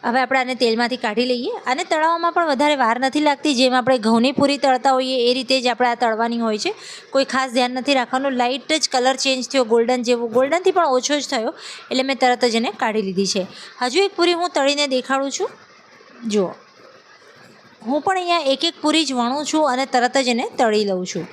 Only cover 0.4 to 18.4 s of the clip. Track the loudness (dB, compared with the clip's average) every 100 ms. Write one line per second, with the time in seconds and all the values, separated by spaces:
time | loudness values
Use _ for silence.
0.4 | -2 0 0 2 -2 -2 -4 -2 -2 -2
1.4 | -4 -6 -4 -4 -2 0 2 0 0 0
2.4 | 0 2 2 2 2 2 0 0 0 0
3.4 | 0 2 4 2 2 2 4 4 2 2
4.4 | 2 2 2 2 2 2 0 0 2 0
5.4 | 0 0 0 0 0 2 0 0 -2 -2
6.4 | -2 -2 -4 -6 -14 -20 -4 -2 0 -2
7.4 | 0 0 0 -2 0 0 0 -2 -2 0
8.4 | 0 -2 -2 -2 0 0 0 0 0 -2
9.4 | 0 0 2 2 2 0 0 -2 0 0
10.4 | 2 2 2 2 2 2 0 -2 -2 -4
11.4 | -4 -8 -16 -18 -6 -2 -2 2 2 4
12.4 | 2 0 -2 -2 -2 -2 -2 -2 -2 -2
13.4 | -6 -10 -20 -6 -2 0 0 2 0 2
14.4 | 0 0 0 0 0 -2 -2 -2 -2 -4
15.4 | -8 -8 -20 -20 -20 -20 -20 -12 -2 0
16.4 | 0 -4 -20 _ -20 -20 -20 -20 -20 -20
17.4 | -20 -20 -20 -14 -4 -2 0 -2 0 0